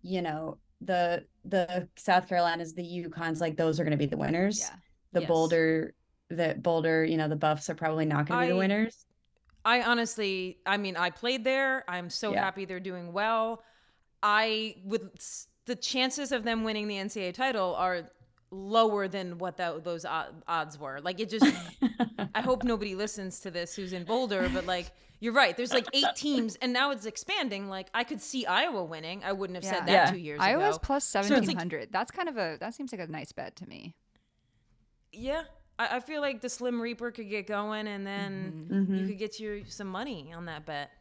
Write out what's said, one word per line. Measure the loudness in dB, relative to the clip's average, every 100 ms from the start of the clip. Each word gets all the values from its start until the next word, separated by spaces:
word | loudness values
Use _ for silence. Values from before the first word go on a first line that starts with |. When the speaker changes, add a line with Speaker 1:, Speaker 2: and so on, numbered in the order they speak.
Speaker 1:
you | -2 -2
know, | 0 -2 -6 -10 _ _
the, | -2 2 2 0 -4 _
the | -2 2 2 0 -4 -8
South | 4 4 6
Carolinas, | 2 2 2 -4
the | -8
uconns, | -6 -6 -6 -4 -2 0
like, | 0 2
those | 2 4
are |
gonna | 2 2
be | 2
the | 2
winners. | 0 2 2 2
Speaker 2:
Yeah. | -4 -8 _ _ _
Speaker 1:
The | -2
Speaker 3:
Yes. | 4
Speaker 1:
Boulder, | 4 6 6 4 4 0 -8 _ _ _
the | 0 0 2
Boulder, | 2 4 4 4
you | 4 4
know, | 2
the | 2
Buffs | 2 2 -2
are |
probably | -2 0 2
not | 2 2 2
gonna | 2
be | 4
the |
Speaker 3:
I | 4
Speaker 1:
winners. | 4 4 2 -2 _ _ _ _ _ _
Speaker 3:
I | 2 4
honestly, | 4 2 2 -2 -2 -2 -4 -6 0
I | 0
mean, | 0 0
I | -2
played | 0 -2 0
there. | 2 2 2 0 -2
I'm | -6 -4
so | -4 -2
Speaker 1:
Yeah. | 0
Speaker 3:
happy | 0 -2
they're | -8 -8
doing | -8 -8 -6
well. | -2 0 2 0 -4 -12 _ _ _ _ _
I | 4 4 4 0 -4 -8
would, | -4 -4 -4 -14
s-, | -12 -12 -14 _ -8
the | -4
chances | -2 2 0 0 -2
of | 0
them | 0 0
winning | 0 -2 -4
the | -4
N | -4
C | -4
A | -6
A |
title | 0 0 2 0 2
are | 0 0 -6 _ -20 _ _
lower | -12 2 6 6 6 0
than | -2 -6 -6
what | -6 -2
tho-, | -4 -4
those | -6 -6
o-, | -4 -4 -4 -10 -4
odds | -2 -2 -6
were. | -10 -6
Like, | -6 -4
it | -2
just, | 6
Speaker 1:
<laughs> | 6 6 -6 -2 -2 0 -4 -2 -4
Speaker 3:
I | -2
hope | 2 2
nobody | 2 0 -2
listens | -4 -6 -6 -8 -8
to | -8
this | -6 -8 -8
who's | -8
in | -8
Boulder, | -2 0 2 2 2
but, | 0 0
like, | -2 -4 -14 _ -6
you're | 0
right. | 4 4 4
There's, | 2
like, | 2 2
eight | 2 2
Speaker 1:
<laughs> | 2
Speaker 3:
teams, | 0 2 0 -2
and | -2
now | 2 0
it's | 0 -6
expanding. | -10 -4 -2 -2 -4 -6
Like, | -8 -6
I | -4
could | -2 -4
see | -6 -4
Iowa | 2 2 2 0
winning. | -4 -6 -8 -8
I | -4
wouldn't | -4 -4
have | -6
said | -4 -2 4
Speaker 2:
Yeah. |
Speaker 3:
that |
Speaker 1:
Yeah. | 6 6
Speaker 3:
two | 4
years | -4 2
Speaker 2:
Iowa's | 4 4 2 0
Speaker 3:
ago. |
Speaker 2:
plus | 0 -2
seventeen | 0 0 4 4 4 0
hundred. | -2 -6
Speaker 3:
So |
it's | -4
like |
Speaker 2:
That's | -4 -4
kind | -4 -4
of | -2
a, | -4 -4
that | -8
seems | -8 -10
like | -8
a | -8
nice | -8 -10
bet | -10 -12 -12
to | -16
me. | -14 -16 -18 _ _ _ _ _ _ _ _ _ _ _
Speaker 3:
Yeah. | -8 -4 -4 -4 -16 _ _
I, | 0 0
I |
feel | -4 -2
like | -2 -2
the | -6
Slim | -4 -2 -2
Reaper | -4 -4 -8
could | -8 -8
get | -6 -4
going, | -4 -2 -4 -6
and | -6 -6
then | -4 -4 -6 -8 -8 -2
Speaker 2:
Mm-hmm. |
Speaker 3:
you | 0 2 2
Speaker 1:
Mm-hmm. | -2
Speaker 3:
could | -4
get | -8 -6
your, | -8 -8 -10
some | -10 -8
money | -6 -6 -8 -12
on | -12 -10
that | -10 -8
bet. | -8 -8 _